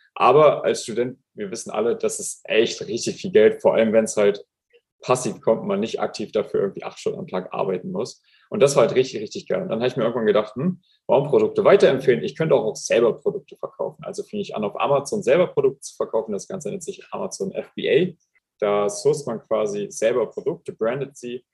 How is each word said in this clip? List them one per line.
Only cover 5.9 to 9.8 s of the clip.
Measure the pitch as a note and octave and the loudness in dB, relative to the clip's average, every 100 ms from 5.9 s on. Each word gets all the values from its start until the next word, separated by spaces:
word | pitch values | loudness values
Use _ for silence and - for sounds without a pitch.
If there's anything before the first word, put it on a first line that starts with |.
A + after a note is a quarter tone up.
| - | -4
aktiv | G#2 - G#2 | -6 -6 -4
dafür | G#2+ G2+ - | -4 -2 -2
irgendwie | G2 - | -2 -4
acht | - - | -12 -8
Stunden | - - | -8 -6
am | - | -8
Tag | F#2 - | -8 -6
arbeiten | - F#2+ F#2 F#2 | -4 -4 -4 -6
muss. | F#2 B2+ - _ _ - | -6 -8 -10 _ _ -6
Und | G#3+ | 2
das | - | 4
war | C#3+ | 6
halt | A2 | 4
richtig, | B2+ B2+ A#2 | 2 0 -2
richtig | G#2+ G2+ - | -10 -10 -4
geil. | F#2+ | -4
Und | F#2 | -4
dann | |
habe | A2 | -4